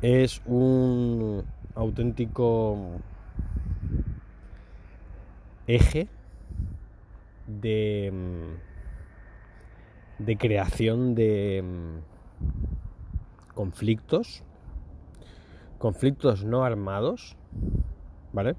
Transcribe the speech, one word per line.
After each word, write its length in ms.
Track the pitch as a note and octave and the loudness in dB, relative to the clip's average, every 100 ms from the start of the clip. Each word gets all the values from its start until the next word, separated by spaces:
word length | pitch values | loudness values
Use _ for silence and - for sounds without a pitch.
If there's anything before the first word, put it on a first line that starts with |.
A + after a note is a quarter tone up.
Es 400 | A#2+ B2+ C3 - - | 6 6 6 2 0
un 960 | B2 C3 C3 B2+ B2 A#2+ A#2 A2 G#2 F#2 - - | 4 6 6 6 4 2 2 0 -2 -4 -10 -12
auténtico 1040 | - A2+ A2 A#2 A#2 A#2 A2+ A#2+ A2+ A2 G#2 F#2+ F2 - - - - - - - - - - - - - - - - - - - - - - - - - - - | -4 -2 0 -2 0 -2 2 2 4 2 0 -4 -8 -10 -16 -14 -6 -4 -4 -4 -4 -2 -2 -2 -6 -12 -20 -20 -20 -20 -20 -20 -20 -18 -18 -18 -20 -20 -16 2
eje 420 | A#2+ - D3+ F#3 - - - - - - - - - - - - - - | 6 6 6 -2 -8 -20 -18 -14 -8 -8 -8 -14 -20 -20 -20 -20 -20 -14
de, 600 | G#2 A2 G#2+ G#2+ G#2 G2 | -6 0 0 2 0 -2
em, 640 | F#2+ F2+ F2 E2 E2 - - - - - - - - - - - - - - - - | -4 -6 -6 -8 -10 -14 -14 -12 -12 -14 -18 -20 -20 -20 -20 -20 -20 -20 -20 -20 -10
de 180 | G#2+ G#2+ | -2 2
creación 800 | A#2+ G#2 F#2 - A2 A#2 B2+ A#2 | 4 4 2 2 2 4 2 4
de, 420 | A2 G#2 G2+ G2 | 4 4 2 0
em, 420 | F#2 F2+ E2 D#2+ D#2 - - - - - - - - - - - - - - | -2 -6 -8 -10 -12 -18 -20 -6 -4 -2 -4 -6 -10 -14 -8 -8 -8 -20 -18
conflictos, 920 | - G2+ - G#2+ A2 - D#3+ A#3 - - - - - - - - - - - - - - - | -6 -6 -2 0 0 2 -2 -2 -10 -20 -20 -14 -12 -12 -18 -18 -20 -20 -20 -20 -20 -20 -2
conflictos 680 | A#2 G2+ C3+ C#3 C#3+ G#2 | -2 2 2 4 2 2
no 180 | G#2 B2 | 0 2
armados, 720 | C3 G#2+ G2 G2 A#2+ A#3+ - - - - - - - - - - - | 2 0 -2 -2 -2 -2 -10 -20 -14 -6 -2 0 -2 -4 -14 -18 -8
¿vale? 220 | G#2 G2+ | -2 -2